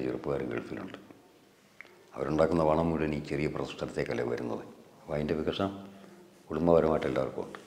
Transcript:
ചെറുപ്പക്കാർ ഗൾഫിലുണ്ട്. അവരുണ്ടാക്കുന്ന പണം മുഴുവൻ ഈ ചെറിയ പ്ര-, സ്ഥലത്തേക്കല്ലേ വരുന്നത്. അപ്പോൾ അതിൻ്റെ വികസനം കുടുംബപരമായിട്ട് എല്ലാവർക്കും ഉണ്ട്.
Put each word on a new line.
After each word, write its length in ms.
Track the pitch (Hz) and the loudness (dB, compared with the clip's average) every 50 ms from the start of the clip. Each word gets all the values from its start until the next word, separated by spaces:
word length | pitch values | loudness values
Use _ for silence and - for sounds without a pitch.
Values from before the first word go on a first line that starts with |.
| 64 64 | -2 -4
ചെറുപ്പക്കാർ 340 | 60 - - 76 69 67 65 60 | -4 -4 -4 -2 -2 -2 -2 -4
ഗൾഫിലുണ്ട്. 460 | 58 58 52 - - - - - - - - - - - - - - - - _ _ _ _ _ _ - - - - - - - - | -6 -6 -6 -8 -10 -10 -10 -12 -14 -16 -18 -20 -20 -20 -20 -20 -20 -20 -20 _ _ _ _ _ _ -20 -20 -20 -20 -20 -20 -12 -6
അവരുണ്ടാക്കുന്ന 480 | - 67 69 78 78 80 80 87 85 80 78 | -4 -2 0 2 4 4 4 4 4 4 4
പണം 180 | 78 80 82 85 | 4 4 4 2
മുഴുവൻ 240 | 82 76 78 76 76 76 | 2 2 0 0 -2 -2
ഈ 40 | 76 - | -4 -4
ചെറിയ 160 | 73 71 76 73 73 | -2 0 0 0 -2
പ്ര-, 180 | 67 67 - - | -2 -4 -6 -6
സ്ഥലത്തേക്കല്ലേ 520 | - - - - 76 71 71 64 58 60 - - | -6 -6 -6 -2 -4 -2 -2 -2 -2 -2 -2 -2
വരുന്നത്. 300 | - 123 117 110 - - - - - - - - - | -4 -4 -6 -6 -8 -10 -12 -18 -20 -20 -20 -20 -16
അപ്പോൾ 140 | - - 76 | -8 -6 -4
അതിൻ്റെ 200 | 73 76 76 82 78 | -2 0 0 0 0
വികസനം 320 | 76 80 - - 98 98 - - - - - - - - - - - - - - - - | 0 -2 0 0 -2 -2 -2 -6 -12 -14 -16 -18 -20 -20 -20 -20 -20 -20 -20 -20 -10 -4
കുടുംബപരമായിട്ട് 600 | 76 78 82 85 85 82 78 80 78 73 - 71 | -2 2 6 8 8 8 8 6 4 2 2 0
എല്ലാവർക്കും 320 | 64 65 65 - - - - | 0 0 -2 -2 -4 -6 -8
ഉണ്ട്. 120 | - - - - | -8 -10 -16 -18